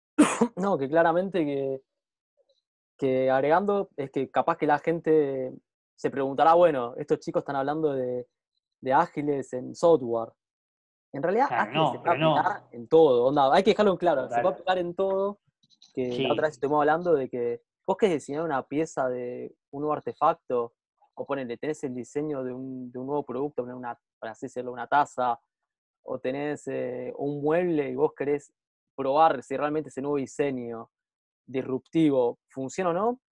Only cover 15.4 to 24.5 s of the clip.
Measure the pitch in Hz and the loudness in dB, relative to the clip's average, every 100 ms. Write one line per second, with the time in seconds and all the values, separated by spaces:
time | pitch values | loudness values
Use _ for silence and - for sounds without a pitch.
15.4 | _ _ _ _ _ 135 123 123 131 151 | _ _ _ _ _ -6 -4 -2 -2 0
16.4 | 151 - 139 151 147 165 175 147 127 127 | -2 -2 -2 2 2 2 2 0 0 -4
17.4 | 120 120 _ _ - 190 208 147 - 143 | -4 -6 _ _ -6 0 0 0 -4 -6
18.4 | 165 131 - 143 160 - 131 123 123 123 | -4 -4 -4 -4 -2 -2 -2 -4 -6 -10
19.4 | 123 - _ 139 151 147 123 - 151 165 | -12 -16 _ -6 -4 -4 -6 0 2 2
20.4 | - 123 117 _ _ _ _ - 127 139 | -2 -2 -2 _ _ _ _ -12 -6 -6
21.4 | 123 117 147 151 135 123 113 147 151 139 | -6 -6 -6 -6 -8 -8 -8 -6 -4 -4
22.4 | 127 127 131 131 123 123 131 147 139 123 | -6 -8 -10 -12 -12 -10 -6 -4 -4 -6
23.4 | 147 139 123 127 120 120 _ _ 113 107 | -4 -6 -8 -10 -12 -12 _ _ -14 -12
24.4 | 131 | -10